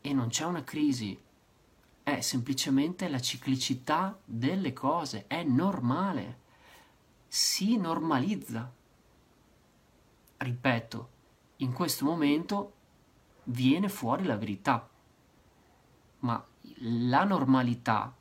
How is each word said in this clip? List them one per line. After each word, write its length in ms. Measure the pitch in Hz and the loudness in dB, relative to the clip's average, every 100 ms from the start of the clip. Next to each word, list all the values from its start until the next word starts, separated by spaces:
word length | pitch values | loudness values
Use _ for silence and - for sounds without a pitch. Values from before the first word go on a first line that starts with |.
E 120 | 147 | 0
non 160 | 139 117 | 0 0
c'è 160 | - | -2
una 200 | 160 175 | -2 -4
crisi, 560 | 131 156 147 127 107 92 _ _ _ _ _ _ _ _ | -6 0 0 2 -4 -8 _ _ _ _ _ _ _ _
è 180 | - 147 | -4 -2
semplicemente 880 | - 131 120 131 143 135 151 180 180 | 0 -2 -2 -2 2 2 2 0 -4
la 120 | 135 | -2
ciclicità 960 | 127 127 - 131 - 127 - 156 190 214 | -4 -6 -2 0 0 -4 0 0 0 -6
delle 480 | - 113 127 190 170 | -10 -2 0 0 -2
cose, 540 | 127 135 165 151 107 - | -2 -2 0 -2 -8 -6
è 160 | 160 | -4
normale, 960 | 165 127 185 185 123 143 196 156 87 120 _ _ - - - _ _ _ _ | 2 4 4 2 0 0 0 -2 -6 -12 _ _ -20 -20 -20 _ _ _ _
si 500 | - - - 190 233 | -2 0 0 2 2
normalizza. 960 | 170 165 160 139 175 214 - 113 123 - _ _ _ _ _ _ _ _ _ _ _ _ _ _ _ _ | 2 0 2 2 2 -2 -4 -8 -8 -14 _ _ _ _ _ _ _ _ _ _ _ _ _ _ _ _
Ripeto, 720 | 127 123 135 120 - 113 123 _ _ _ _ _ | -6 -2 0 0 -2 -12 -12 _ _ _ _ _
in 160 | 131 | -4
questo 320 | 123 175 - | -2 -2 0
momento 680 | 139 170 147 147 170 202 202 - _ _ _ _ _ _ | 0 2 2 2 0 -4 -4 -12 _ _ _ _ _ _
viene 440 | - 123 127 151 202 | -8 2 4 4 2
fuori 360 | 190 117 143 | -2 -2 0
la 120 | 185 110 | 0 0
verità, 520 | 104 101 - 120 - _ _ _ _ _ _ _ _ _ _ _ _ _ | -2 -4 0 0 -2 _ _ _ _ _ _ _ _ _ _ _ _ _
ma 220 | 123 117 - _ - - | -2 -2 -6 _ -20 -10
la 440 | 117 117 123 131 | -4 0 4 4
normalità 920 | 196 185 135 131 123 120 - 107 117 - | 4 2 4 4 4 0 0 0 0 -10